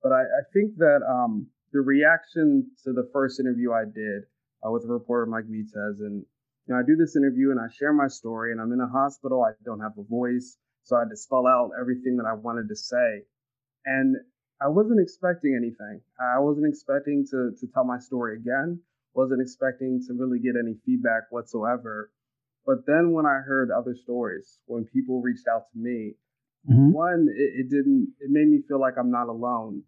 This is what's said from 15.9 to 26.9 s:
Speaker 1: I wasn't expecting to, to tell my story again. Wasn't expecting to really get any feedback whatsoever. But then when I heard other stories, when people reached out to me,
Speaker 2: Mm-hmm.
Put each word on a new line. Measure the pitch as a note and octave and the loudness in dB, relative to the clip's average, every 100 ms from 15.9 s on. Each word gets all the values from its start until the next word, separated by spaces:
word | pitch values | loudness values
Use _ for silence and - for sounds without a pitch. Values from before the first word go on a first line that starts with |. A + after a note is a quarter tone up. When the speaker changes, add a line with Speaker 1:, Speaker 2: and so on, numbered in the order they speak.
| G2+ _ - | -16 _ -8
Speaker 1:
I | B2+ B2+ | -2 0
wasn't | C#3+ D3 D3+ | 2 2 0
expecting | D3 - C#3 C#3+ C#3+ C#3 | -2 -2 -4 0 -2 -2
to, | C3+ B2 - | -2 -4 -6
to | B2+ | -6
tell | - B2+ | -2 -2
my | B2 | -4
story | - B2+ A#2 A2 | -6 -6 -4 -6
again. | A#2 C3+ D#3 E3+ _ _ _ | -4 -4 -4 -8 _ _ _
Wasn't | B2+ C3 C3 | -2 0 0
expecting | B2+ - C3 B2+ C3 B2+ B2 | -2 -2 -4 -2 -4 -4 -4
to | |
really | B2 B2+ B2 | -4 -2 -2
get | B2 A#2+ | -2 -2
any | A#2 A2 - | -4 -6 -2
feedback | B2+ A#2+ A2+ A2 | 0 0 -2 -4
whatsoever. | A#2+ A2+ A#2 A2 B2 A#2 G#2+ G#2+ _ _ _ _ _ - | -12 -8 -6 -4 -4 -6 -12 -12 _ _ _ _ _ -2
But | C3 - | -2 2
then | D3+ E3+ | 2 4
when | E3 D3+ | 2 2
I | C3+ C3+ | 0 0
heard | C3+ B2 | -2 0
other | G#2 B2 B2 | -2 -4 -10
stories, | - A#2+ A2+ F#2 - _ _ | -8 -6 -4 -6 -12 _ _
when | A#2+ A2 | -8 -2
people | B2+ B2+ B2+ | -2 -2 -2
reached | B2 B2 - | -2 -4 -2
out | A2+ - | -4 -4
to | A2+ | -10
me, | A#2+ A#2+ G#2+ G#2+ _ _ _ _ C#3+ | -6 -6 -8 -12 _ _ _ _ 4
Speaker 2:
Mm-hmm. | B2+ C#3 | 8 8